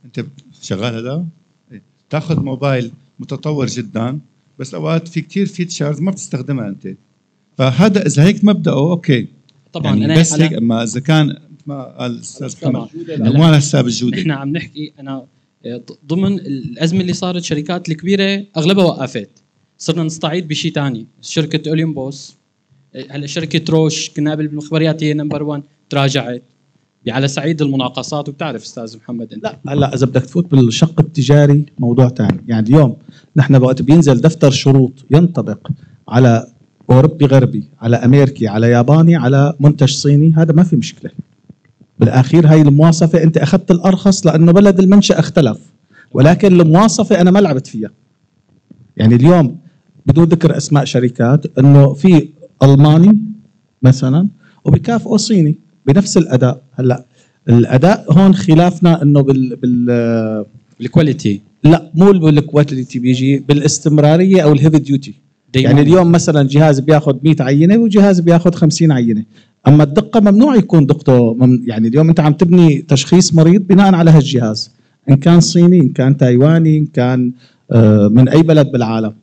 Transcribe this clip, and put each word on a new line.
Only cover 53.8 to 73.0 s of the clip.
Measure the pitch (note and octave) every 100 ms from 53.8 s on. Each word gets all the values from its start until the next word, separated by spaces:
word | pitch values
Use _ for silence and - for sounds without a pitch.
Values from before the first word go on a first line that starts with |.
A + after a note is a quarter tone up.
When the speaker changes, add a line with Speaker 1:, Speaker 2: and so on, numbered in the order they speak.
Speaker 3:
مثلًا | B2+ B2+ C3 C#3+ G3+ - _ _ -
وبكافئه | C#3+ - A#3 - A3
صيني | - G#3 D3+ D3+ _ _ -
بنفس | D3+ G3 F#3+
الأداء. | E3 B2+ B2+ - _
هلا | - C3 B2 - _ _ _ -
الأداء | A#2+ A#2 C3 D#3+ G#3+ -
هون | D#3 F#3+ F#3
خلافنا | - D#3+ F3 F3+ F3 E3
إنه | D3 C#3+
بال-، | C3+ C3+ B2+ A#2+
بال-، | B2 B2 A#2+ A#2+ A#2 A2+ A2 A2 G2+ - _ _
Speaker 2:
الكواليتي. | B2 - D#3 B2 A2 G2+ _ _
Speaker 3:
لا، | D3+ E3 - D#3
مو | G3
بالكواليتي، | G3 D#3 D3 D3 C#3+ C#3+ C3+ B2 B2+
بيجي | B2 B2+ C3 C#3
بالاستمرارية | C3+ C#3+ C#3+ - D#3+ D3+ D3 D#3+ F#3+ F#3+
أو | D3+
الهيفي | D3 D3+ D#3
ديوتي. | C3+ C#3 - - _ _ _
Speaker 2:
دايماً. | C3 C3
Speaker 3:
يعني | C#3
اليوم | D3 F3+ E3+
مثلًا | E3+ E3+ D3+ C3+
جهاز | C#3+ D#3 C#3
بياخد | C3 D3+ D3 B2+
مية | D3+ C#3+
عينة | C3 C#3+ E3 A3
وجهاز | A#3 G3+ G3+ F3+
بياخد | E3+ E3+ E3+ F3
خمسين | E3 - E3
عينة، | C3+ A#2 G#2+ A2 _ _ _ -
أما | D3
الدقة | D3 D3 - A#3
ممنوع | G#3 G3+ C#4+ B3+
يكون | - E3 C#3
دقته | D3+ - B2+ A#2
مم-، | A#2 B2+ B2 A#2
يعني | A2+ A2+
اليوم | C3 D#3+
أنت | D#3+
عم | D3+
تبني | D3+ F3 F3+ E3+ D3+
تشخيص | - C3+